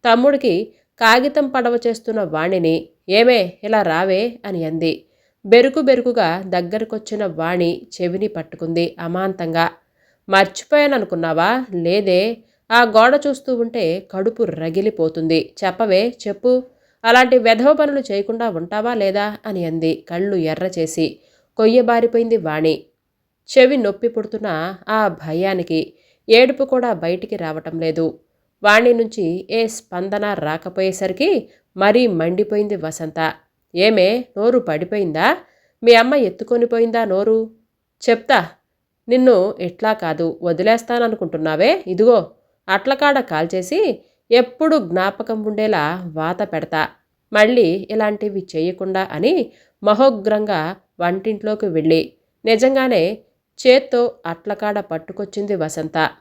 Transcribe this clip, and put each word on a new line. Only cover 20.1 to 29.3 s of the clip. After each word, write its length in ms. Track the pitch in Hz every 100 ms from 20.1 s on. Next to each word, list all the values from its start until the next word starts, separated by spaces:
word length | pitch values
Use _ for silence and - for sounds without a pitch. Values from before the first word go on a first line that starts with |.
| 170 202 190
ఎర్ర 340 | 160 156 185 180
చేసి. 400 | 160 165 156 - _ _ _ -
కొయ్యబారిపోయింది 800 | 220 247 226 233 233 233 233 220
వాణి. 460 | 160 151 160 143 - _ _ _ _ _ - 269
చెవి 200 | 262 277
నొప్పి 300 | 208 196 233
పుడుతున్న 680 | 233 214 220 214 160 170 190 -
ఆ 180 | 220 208
భయానికి 840 | 165 156 160 190 185 170 160 - _ _ _ -
ఏడుపు 340 | 220 254 262
కూడా 300 | 269 254 240
బయటికి 420 | 185 165 180 - 208
రావటం 440 | 160 156 160 165
లేదు. 400 | 165 160 160 - _ _ _ _
వాణి 300 | 208 214 240
నుంచి 540 | 233 220 220 170